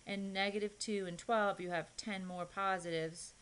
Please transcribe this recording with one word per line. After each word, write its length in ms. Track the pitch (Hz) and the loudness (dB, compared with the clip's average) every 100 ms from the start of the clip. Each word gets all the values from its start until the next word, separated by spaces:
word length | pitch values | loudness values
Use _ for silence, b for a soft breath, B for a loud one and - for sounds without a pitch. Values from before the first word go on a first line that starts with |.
| B | B
and 260 | 196 196 | -4 -2
negative 460 | 190 202 208 208 202 | 0 2 2 -2 -2
two 280 | - 202 185 | -2 0 0
and 100 | 170 | -4
twelve, 420 | - 226 202 190 | 2 4 4 2
you 100 | 180 | 0
have 260 | 175 156 - | -2 -2 -6
ten 280 | 226 196 | -4 -4
more 200 | 185 180 | -4 -4
positives. 880 | 175 - 196 190 170 165 160 170 - - | -4 0 2 2 2 0 0 -4 -12 -14